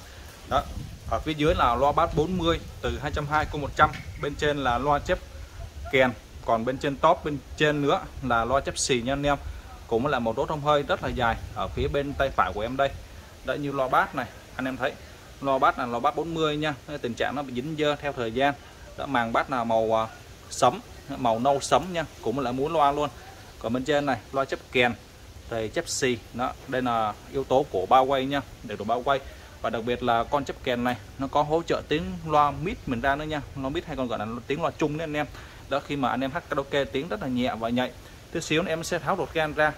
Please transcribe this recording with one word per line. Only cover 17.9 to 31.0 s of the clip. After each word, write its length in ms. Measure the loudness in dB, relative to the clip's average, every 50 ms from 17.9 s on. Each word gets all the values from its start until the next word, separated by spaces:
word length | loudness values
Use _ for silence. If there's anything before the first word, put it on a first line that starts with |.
| 2
theo 160 | 0 -2 -4 -4
thời 200 | -2 -4 -2 0
gian. 220 | 2 2 2 2 0 -8 -18 -20 -20 -18 -14 -10
Đó, 100 | -8 -4
màng 260 | 0 2 2 2 2 2
bass 180 | 0 0 0
là 140 | 0 -2 0
màu, 360 | 2 4 4 4 4 4 2
à, 60 | 2 0 -4 -10 -18 -20 -20 -20 -16 -12
sẫm, 300 | 2 4 6 6 6 4 -2 -14 -18 -16 -12 -10 -6
màu 220 | 0 2 2 2 4
nâu 220 | 4 4 2 2
sẫm 320 | 4 4 4 4 4 2 -2
nha, 120 | -4 -4 -6 -8 -6 -4
cũng 160 | -2 -2 0
là 140 | 0 -2 0
múa 160 | 0 0 0
loa 240 | 4 4 6 6 4
luôn. 180 | 4 0 -2 -4 -8 -16 -18 -18 -18 -18 -20 -14 -8
Còn 140 | -4 -2 -2
bên 120 | 0 0
trên 220 | 2 2 2 2
này, 120 | 2 0 -2 -4 -4 -2
loa 120 | -2 -2
chép 140 | -2 -4 -6 -8 0 2
kèn, 200 | 4 4 4 2 -2 -8 -16 -20 -20 -20 -20 -18 -18 -12 -6
thì 180 | -4 -4 -4 -2
chép 200 | -2 -4 -4 -4
xì, 300 | -2 0 2 2 0 0 -4 -8 -6
đó, 180 | -4 -4 -4 -4 -8 -8 -6
đây 140 | -4 -2 0
là 320 | 2 2 2 2 0 -2 -6 -10 -8 -6
yếu 120 | -6 0
tố 200 | 4 4 4 4 4
của 160 | 0 -2 4
ba 120 | 6 6 6
quay 280 | 8 6 4 2 2
nha, 140 | 0 0 -2 -4 -6 -10 -14 -10
đều 140 | -10 -8
được 80 | -6 -2
ba 100 | -2 -2
quay. 260 | 0 2 0 0 0 -2 -6 -14 -16 -18 -20 -12 -6 -4
Và 80 | -4
đặc 120 | -4 -2 -2
biệt 160 | -2 -2 0 2
là 220 | 2 2 2 2
con 200 | 2 0 -2 -2
chép 120 | -4 -6 -6 -2
kèn 200 | -2 -2 0 0
này, 120 | 0 -2 -2